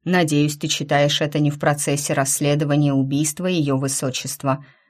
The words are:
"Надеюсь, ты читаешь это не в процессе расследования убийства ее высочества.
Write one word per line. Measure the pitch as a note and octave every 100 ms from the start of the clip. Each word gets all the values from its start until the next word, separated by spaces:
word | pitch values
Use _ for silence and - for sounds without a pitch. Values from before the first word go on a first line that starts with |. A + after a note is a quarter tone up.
| E3+
"Надеюсь, | F3+ D#3+ D3 D3 -
ты | D#3
читаешь | - D3+ C#3+ C#3+ -
это | D3 D3+
не | D3
в | D3
процессе | D#3 D3 - C#3+ -
расследования | D3 C3+ - C#3+ D3 D3 D3 C#3+
убийства | C3+ C3+ C#3+ D3+ - F#3
ее | F3 C#3+ C3+
высочества. | C3+ - - - - - C#3 C3 - _